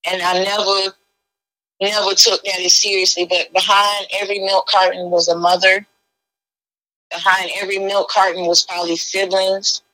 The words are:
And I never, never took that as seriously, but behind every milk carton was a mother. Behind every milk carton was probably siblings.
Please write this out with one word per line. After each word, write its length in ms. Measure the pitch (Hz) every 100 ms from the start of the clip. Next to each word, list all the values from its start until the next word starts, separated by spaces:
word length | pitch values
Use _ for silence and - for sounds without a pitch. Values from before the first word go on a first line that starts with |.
| 170
And 160 | 185
I 220 | 180 180
never, 500 | 196 208 202 196 196 - _ _ _ _ _ _ _ _
never 340 | 196 214 196
took 300 | 196 233 196
that 160 | 202 185
as 140 | 180
seriously, 520 | - 208 196 185 - 175
but 240 | 180 -
behind 540 | 185 190 202 208 202 196 190
every 200 | 196 202
milk 280 | 190 190 -
carton 420 | 202 185 180 180
was 180 | 175 170
a 80 | 170
mother. 500 | 170 180 190 190 208 _ _ _ _ _ _ _ _ _ _ _ _
Behind 400 | 170 196 190 180 196
every 160 | 196 196
milk 320 | 196 196 -
carton 380 | 214 190 175 175
was 180 | 170 -
probably 300 | 175 170 170
siblings. 840 | - 196 196 190 190 196 196 - _